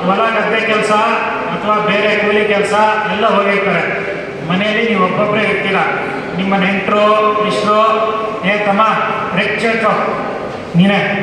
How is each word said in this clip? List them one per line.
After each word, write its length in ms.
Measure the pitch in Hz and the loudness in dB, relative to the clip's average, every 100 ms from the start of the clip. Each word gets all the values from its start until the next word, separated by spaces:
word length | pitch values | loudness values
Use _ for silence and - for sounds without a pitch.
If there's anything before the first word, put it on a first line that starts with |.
| 180 | 0
ಹೊಲ 200 | 202 226 | 2 0
ಗದ್ದೆ 300 | 220 196 214 | 0 0 0
ಕೆಲಸ 300 | 214 214 208 214 220 - - - - | 0 0 2 2 2 0 -2 -4 -6
ಅಥವಾ 240 | 170 202 | -4 0
ಬೇರೆ 420 | 214 202 202 208 208 | 0 2 0 2 0
ಕೂಲಿ 280 | 208 208 | 2 2
ಕೆಲಸ 280 | 214 202 196 208 214 214 208 | 2 0 2 2 2 2 -2
ಎಲ್ಲ 140 | 190 220 | 0 2
ಹೋಗಿರ್ತಾರೆ. 880 | 196 202 202 190 175 160 - - - - - 165 | 2 2 0 0 0 -2 -4 -6 -6 -8 -8 -4
ಮನೆಯಲ್ಲಿ 400 | 185 214 214 226 | -2 0 0 0
ನೀವು 160 | 202 | 2
ಒಬ್ಬೊಬ್ಬರೇ 380 | 185 - 208 214 | 0 0 0 0
ಇರ್ತೀರ. 340 | 202 190 202 175 156 - - - - 170 | 0 -2 -2 0 -2 -2 -4 -6 -6 -4
ನಿಮ್ಮ 200 | 190 196 | 0 2
ನೆಂಟರು, 920 | 185 196 196 208 208 214 214 214 - | 2 0 0 2 4 4 2 2 0
ಇಷ್ಟರು, 1000 | - 196 208 220 - - - - - 185 | 0 2 2 2 2 0 -2 -4 -4 -2
"ಏ 200 | 208 202 | 0 2
ತಮ್ಮ, 200 | 196 220 185 - - - 180 | 2 2 2 -2 -4 -4 -2
ರೆಕ್ 220 | 208 208 | -2 -2
ಚೇಟ್ರು, 300 | 226 226 220 185 - - - - - - - 170 | -2 0 0 0 -2 -4 -6 -6 -8 -10 -2 2
ನೀನೇ 220 | 196 202 202 - | 4 2 0 -2